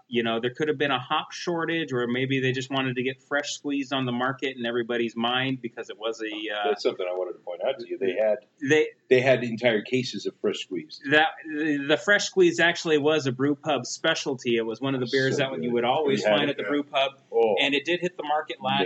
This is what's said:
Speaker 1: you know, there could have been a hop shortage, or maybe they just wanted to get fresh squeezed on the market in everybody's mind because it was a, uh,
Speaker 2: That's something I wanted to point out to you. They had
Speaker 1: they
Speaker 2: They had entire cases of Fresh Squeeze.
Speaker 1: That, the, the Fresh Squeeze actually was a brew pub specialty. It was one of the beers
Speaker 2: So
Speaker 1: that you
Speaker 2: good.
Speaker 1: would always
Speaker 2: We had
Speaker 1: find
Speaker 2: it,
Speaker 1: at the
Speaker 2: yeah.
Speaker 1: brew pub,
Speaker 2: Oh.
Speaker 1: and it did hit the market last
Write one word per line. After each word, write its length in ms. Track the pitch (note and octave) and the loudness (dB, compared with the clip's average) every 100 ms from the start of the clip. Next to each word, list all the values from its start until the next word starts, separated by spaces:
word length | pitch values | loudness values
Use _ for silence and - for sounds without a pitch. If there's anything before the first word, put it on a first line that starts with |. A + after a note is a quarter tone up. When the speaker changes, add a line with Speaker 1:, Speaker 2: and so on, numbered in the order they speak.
| - | -4
Speaker 1:
you 140 | A#2+ | -2
know, 180 | A2+ A2+ | 0 0
there 120 | B2 | -2
could 160 | B2 D3+ | -2 -2
have 80 | C#3 | 0
been 140 | C#3+ | 0
a 80 | B2+ | -2
hop 340 | B2+ D#3 F3 | -2 -4 -4
shortage, 600 | - F3 E3 D#3 E3 C#3+ | -8 -4 -2 -2 -2 -2
or 120 | B2 A#2+ | -2 0
maybe 340 | B2 C3 C3+ | -2 0 0
they 120 | B2+ | 0
just 180 | B2+ B2+ | -2 -2
wanted 260 | C3+ C3 B2+ | -2 -2 -2
to 60 | |
get 200 | B2+ B2+ | -4 -6
fresh 320 | - C#3+ - | -4 -4 -4
squeezed 400 | - D3 C#3 B2+ | -8 -4 -4 -2
on 100 | C3+ | -2
the 80 | B2+ | -2
market 440 | A#2+ B2+ C3 C3+ B2+ | 0 -2 -2 -6 -4
in 80 | A#2 | -2
everybody's 500 | A#2+ A2+ A#2+ A#2 A#2 | -2 -2 -2 -2 -2
mind 460 | A#2 B2+ C3 B2+ | -2 0 -2 -4
because 260 | A#2+ A#2 G#2+ | -8 -10 -12
it 100 | G2+ | -6
was 220 | A2+ A2 | -6 -4
a, 60 | G#2+ G#2+ G#2 | -6 -6 -6
uh, 140 | G#2 G#2 | -2 -2
Speaker 2:
That's 120 | G#2 | 0
something 240 | B2 - F2+ | -2 -2 -4
I 60 | F2+ | -2
wanted 160 | F2+ | -4
to 40 | - | -8
point 240 | F2+ F2 A2+ | -12 -4 -4
out 120 | B2 | -4
to 100 | - | -8
you. 80 | - | -4
They 160 | G2 F2+ | -2 0
had 180 | G#2+ G#2 _ - | 0 0 _ -10
Speaker 1:
they 280 | C3+ D3+ D#3 - - | 2 2 2 -4 2
Speaker 2:
They 60 | B2+ | 4
had 240 | C3 A#2+ | 6 4
entire 360 | A#2+ A2 B2 G#2+ | 2 2 2 2
cases 440 | - B2+ B2+ G2 F#2+ | 0 -2 -2 -6 -8
of 80 | - | -4
Fresh 180 | G#2 - | -4 -2
Squeeze. 420 | - F2 D#2 - C#3 | -6 -8 -8 -12 2
Speaker 1:
That, 180 | D3+ D#3+ - D#3+ | 4 4 -2 -8
the, 360 | D3+ D#3 D3 C#3 | -4 0 0 2
the 80 | D3 | 0
Fresh 280 | G3+ G3+ | 4 2
Squeeze 340 | - F#3+ F3 D3+ | 2 4 4 6
actually 400 | E3+ E3+ E3 D3+ | 2 2 2 4
was 280 | D3 D#3 C3+ | 4 2 0
a 60 | |
brew 220 | B2+ C#3+ | 0 0
pub 320 | C#3+ D#3 C3 B2 | 0 -2 -2 -4
specialty. 680 | - D#3+ D#3+ D#3 B2+ B2 A#2 | -4 -2 0 -2 -4 0 0
It 100 | A2+ | 0
was 140 | A2 | -4
one 140 | C#3 | -2
of 60 | C3 | -2
the 80 | B2 | 0
beers 240 | C3+ C3 C3+ | 2 2 0
Speaker 2:
So 140 | C3+ | -2
Speaker 1:
that 40 | B2 | -2
you 120 | A#2+ | 0
Speaker 2:
good. 40 | |
Speaker 1:
would 100 | A#2 | 0
always 400 | A#2 D3 C#3+ C3+ | 2 2 2 2
Speaker 2:
We 60 | G#2+ | 4
had 80 | G#2+ | 4
Speaker 1:
find 120 | C#3+ | 2
Speaker 2:
it, 0 | |
Speaker 1:
at 60 | C#3 | -2
the 60 | |
Speaker 2:
yeah. 40 | C#3 | -2
Speaker 1:
brew 140 | D3 | -2
pub, 300 | C#3+ C#3+ C3+ - _ | -2 -2 -2 -4 _
Speaker 2:
Oh. 220 | A#2 A2+ G2+ | 2 4 4
Speaker 1:
and 140 | C#3 | 2
it 100 | C#3 | 0
did 160 | E3 F3 | 0 -2
hit 160 | F3 - | -2 -6
the 80 | |
market 320 | D3 D3+ D#3 D#3+ | -4 -2 -4 -6
last 200 | C3 C#3 | -2 -2